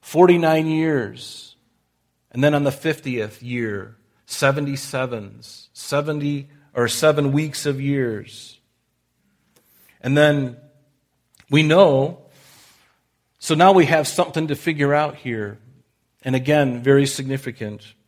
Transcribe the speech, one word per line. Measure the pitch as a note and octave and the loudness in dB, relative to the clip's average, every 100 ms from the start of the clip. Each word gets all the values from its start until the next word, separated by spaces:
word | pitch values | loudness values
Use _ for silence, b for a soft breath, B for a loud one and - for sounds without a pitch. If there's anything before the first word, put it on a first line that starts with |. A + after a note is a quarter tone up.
Forty-nine | - - F3+ F3 E3 D#3+ D#3+ | -6 4 6 6 2 0 0
years. | D#3 D#3+ D3 G#2 F2+ - - - _ _ _ _ _ _ _ _ | -2 -2 -2 -4 -10 -18 -20 -20 _ _ _ _ _ _ _ _
And | B2 | 0
then | C#3+ | 2
on | D3 | 2
the | C#3+ | -2
fiftieth | C#3 D#3+ D#3 C#3 B2 G#2+ - | -2 -4 -4 -6 -6 -8 -10
year, | A#2+ A#2+ A2+ G2+ G2+ - _ _ | -10 -6 -6 -8 -12 -20 _ _
seventy-sevens, | _ - C#3 C#3 C#3+ C#3 - C3 B2+ A#2 G2+ G#2+ A#2 - - | _ -2 0 0 -4 -8 -8 -8 -6 -8 -12 -20 -20 -20 -20
seventy | - - C#3+ D3 D3+ C#3+ C#3+ C3+ b b | -20 -4 -4 -2 -4 -4 -6 -10 b b
or | - A#2+ | -2 -2
seven | - D#3 D3 C#3+ | 2 2 2 0
weeks | C#3 D#3 - D3 | 0 -2 -6 -6
of | C3+ | -4
years. | C#3 C#3 B2 G#2+ F2+ - - _ _ _ _ _ _ _ _ b b b b b b b | -4 -2 -4 -6 -12 -20 -20 _ _ _ _ _ _ _ _ b b b b b b b
And | B2+ C#3+ | -2 4
then | D3+ C#3+ C3 A#2+ - _ _ _ _ _ _ _ _ | 4 2 -2 -10 -20 _ _ _ _ _ _ _ _
we | C#3+ | 0
know, | D#3 E3 F#3+ C3+ C#3 E3+ _ b b b b b b b _ _ _ _ | 4 6 6 4 -2 -6 _ b b b b b b b _ _ _ _
so | - | -4
now | D#3 F#3 | 4 6
we | F#3+ D3+ | 6 4
have | E3 C#3+ | 2 0
something | - E3 D#3+ D#3 | -2 -4 -2 -6
to | |
figure | C#3+ - D3+ C#3+ | -6 -6 -2 0
out | D3 D3+ - | 0 -2 -6
here. | C3 A2+ G#2 A2 _ _ _ _ _ _ | -10 -8 -8 -12 _ _ _ _ _ _
And | C3 B2+ | -4 -4
again, | B2+ D3+ C#3 B2 | 0 2 2 -2
very | B2+ C#3 C#3 | 2 4 4
significant. | - C3+ C3+ C3+ A#2+ G#2+ G#2 - _ | -2 -6 -6 -8 -10 -12 -12 -18 _